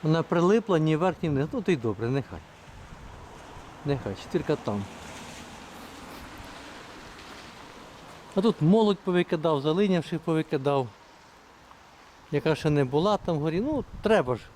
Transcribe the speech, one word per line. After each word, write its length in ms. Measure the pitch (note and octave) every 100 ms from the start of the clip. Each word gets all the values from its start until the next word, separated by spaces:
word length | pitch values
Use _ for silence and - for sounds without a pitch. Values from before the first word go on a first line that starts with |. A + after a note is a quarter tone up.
Вона 200 | D#3 E3
прилипла, 560 | D#3 F3 F3 A3+ - E3+
ні 180 | D#3 D#3
вверх, 200 | F#3 -
ні 60 | E3
вниз. 200 | C#3 D3+
Ну, 100 | C4
то 100 | G3+
й 40 | D#3+
добре, 320 | A2+ G2+ A#2
нехай. 300 | C3+ - E2+ - - - - - - - - - - - - - -
Нехай, 300 | D3 C#3 G#2+
четвірка 420 | F#2+ - F3+ D3+ D3+
там. 280 | - G2+ G2 - - - - - - - - - - - - - - - - - - - - - - - - - - - - - - - - - -
А 60 | -
тут 220 | G#3+ -
молодь 360 | D3+ G#3+ G#3+ G3
повикидав, 600 | - F3+ F3 E3+ D#3+ D3+
залинявших 600 | C#3+ E3 G#3 F3+ - E3
повикидав. 680 | - D#3+ D#3 D3+ C3+ C#3 A#2+ - - - - - - - - - - - - - -
Яка 220 | D3 D#3
ще 160 | D3+ D#3
не 140 | D3
була 320 | C3 C#3+ F#3+ G3+
там 200 | - D#3+
вгорі. 240 | D#3 E3
Ну, 240 | C4 D4+ G3+ -
треба 340 | G#3 G#3+ B2+ A#2
ж. 60 | -